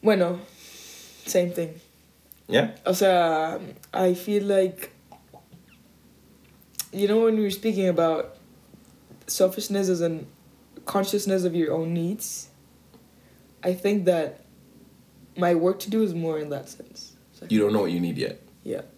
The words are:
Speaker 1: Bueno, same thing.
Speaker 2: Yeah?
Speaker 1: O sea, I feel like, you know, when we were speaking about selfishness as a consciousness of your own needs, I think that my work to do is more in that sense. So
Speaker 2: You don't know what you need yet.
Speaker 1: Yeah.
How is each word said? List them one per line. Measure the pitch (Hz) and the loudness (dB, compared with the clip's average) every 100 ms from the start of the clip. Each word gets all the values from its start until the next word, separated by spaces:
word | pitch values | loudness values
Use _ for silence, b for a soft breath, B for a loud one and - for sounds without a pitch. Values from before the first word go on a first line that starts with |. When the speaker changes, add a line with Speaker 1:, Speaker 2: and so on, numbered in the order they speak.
Speaker 1:
Bueno, | 220 202 175 180 208 B B B B B B B - | 4 4 2 -2 -10 B B B B B B B -2
same | 185 175 | 0 0
thing. | 175 165 160 - _ _ _ _ - - | -4 -8 -10 -20 _ _ _ _ -20 -2
Speaker 2:
Yeah? | 113 - - - | 0 0 -2 -2
Speaker 1:
O | |
sea, | 185 196 180 165 160 160 - 185 - - | 2 4 4 4 2 -2 -6 -10 -18 -8
I | - 185 | 0 2
feel | 180 - 208 | 0 0 -2
like, | 202 196 190 - - - _ - _ - _ - - _ _ _ - _ _ - _ _ _ - - | 2 2 2 -2 -16 -16 _ -20 _ -20 _ -20 -20 _ _ _ -20 _ _ -20 _ _ _ -16 -12
you | 190 202 | -2 2
know, | 214 | 4
when | 226 220 | 4 4
we | |
were | 208 | 0
speaking | 190 220 196 185 | -2 -2 2 2
about | 170 165 160 - - - - _ - - - - - - | 4 2 2 -4 -10 -20 -20 _ -20 -20 -20 -20 -20 -10
selfishness | - 190 190 202 202 185 | 2 2 2 -4 0 0
as | 180 | 0
a | 170 160 139 - - - _ - - | 0 -4 -10 -20 -20 -20 _ -16 -4
consciousness | 202 196 208 196 190 | -2 0 -2 0 0
of | 180 170 | 0 0
your | 156 | 0
own | 160 165 | 0 -2
needs, | 170 170 214 - - - _ _ _ _ - _ b b b b - | -2 -2 -4 -8 -10 -14 _ _ _ _ -20 _ b b b b -6
I | 180 | -4
think | 180 202 208 175 | 0 0 2 4
that | 170 151 - - - - - - _ _ - - - | 2 0 -8 -20 -20 -20 -20 -20 _ _ -20 -20 -2
my | 175 170 | 2 4
work | 175 190 | 2 0
to | 208 | -2
do | 220 | 0
is | 214 | 0
more | 170 165 156 | 0 -4 -4
in | 147 | -6
that | 139 - | -8 -10
sense. | - - - - - _ | -20 -20 -20 -20 -20 _
So | - - | -20 -2
Speaker 2:
You | 110 | 2
don't | 104 | 4
know | 107 | 2
what | 92 | 0
you | 87 | 0
need | 87 71 | -2 -2
yet. | 57 - - - | -6 -8 -20 -18
Speaker 1:
Yeah. | - - - | -8 -8 -10